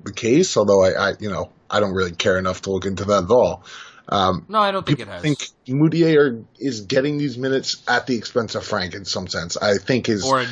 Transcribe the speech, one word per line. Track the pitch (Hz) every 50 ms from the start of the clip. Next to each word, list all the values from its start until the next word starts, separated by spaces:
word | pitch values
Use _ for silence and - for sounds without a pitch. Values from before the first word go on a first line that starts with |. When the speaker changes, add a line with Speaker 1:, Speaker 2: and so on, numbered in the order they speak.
| -
Speaker 1:
the | - 95
case, | - - 113 123 156 185 - -
although | 117 107 101 101 98 95
I, | 92 - - 101 98
I, | 90 -
you | 101 104
know, | 95 80 90 - _ _ _ -
I | - 104
don't | 104 98 92
really | 95 92 87
care | 85 - - 107 92 92
enough | 95 92 92 - -
to | 98
look | 98 95 87
into | 98 95 92 101
that | 101 104 101 90
at | 87
all. | 117 127 107 87 85 - - - - - - - - - _ -
Um, | - 101 95 95 95 85 - -
Speaker 2:
No, | 196 220
I | 208 196
don't | 196 190 170
think | - 147 -
Speaker 1:
people | 113 101 98
Speaker 2:
it |
has. | - -
Speaker 1:
think | 151 143 - - - - _ _ -
Mudiay | 127 143 151 160 156 165 165 165 160 147
are, | 147 139 117 113 101 - _ -
is | 117 139 123 107
getting | 101 95 131 131 131 147 151 147
these | 147 143 117 120
minutes | 131 131 135 135 - - - - - -
at | 120 123 - -
the | 127
expense | 113 101 - - 120 113 98 -
of | 110 98
Frank | - 107 104 90 90 85
in | 101 90
some | - - 104 92 90
sense. | - 95 82 85 - -
I | - 104 101 95
think | - - 135 120 - -
his | 113 101 92
Speaker 2:
Or | 131 135 131 123 123